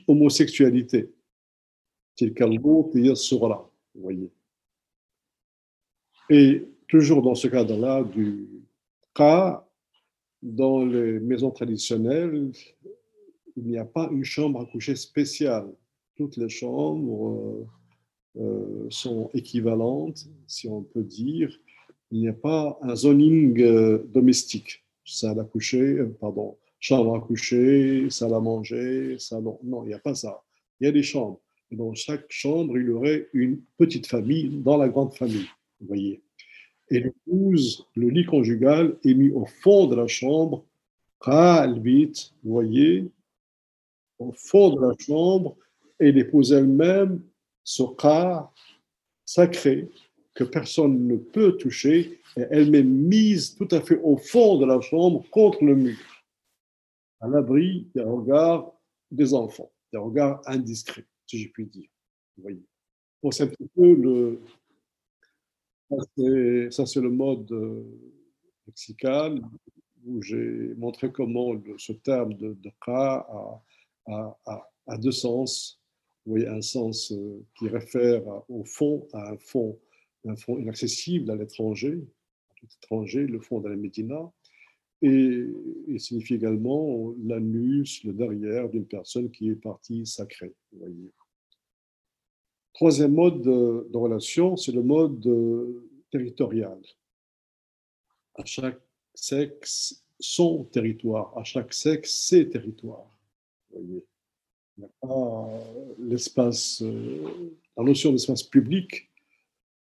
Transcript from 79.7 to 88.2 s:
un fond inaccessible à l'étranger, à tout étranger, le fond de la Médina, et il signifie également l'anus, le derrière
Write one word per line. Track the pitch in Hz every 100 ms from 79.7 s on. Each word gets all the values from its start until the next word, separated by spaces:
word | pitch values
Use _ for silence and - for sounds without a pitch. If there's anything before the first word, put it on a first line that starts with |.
| 107 _ _ _ _ 110
un | 107
fond | - 127
inaccessible | 113 110 120 - 170 175 110
à | 107
l'étranger, | 107 - 110 107 139 170 139 _ _ _ _
à | _
tout | 113 _
étranger, | - 110 104 127 139
le | 113
fond | - 110
de | 104
la | 101
Médina, | 98 110 113 151 170 _ _ _ _ _ _ _
et | 139 135 131 123 120 - - - 151
il | 113
signifie | - 117 110 113
également | 110 107 123 147 151 120 113 120
l'anus, | 113 113 110 117 123 143 139 -
le | 107
derrière | 101